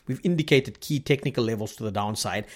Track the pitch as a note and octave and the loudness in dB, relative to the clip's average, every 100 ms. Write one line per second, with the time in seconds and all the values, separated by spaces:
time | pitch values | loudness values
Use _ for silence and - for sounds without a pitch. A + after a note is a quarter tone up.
0 | - C3 F3+ E3+ D3+ C#3 C3+ - - D3 | -8 -2 2 2 6 4 4 -10 -4 -4
1 | - C#3 D3 B2+ A2+ A2 G#2+ - A2 G2+ | 2 0 2 0 0 -2 -6 -6 -6 -2
2 | G#2 G#2+ G#2 F#2+ G#2 | -4 -2 -4 -4 -6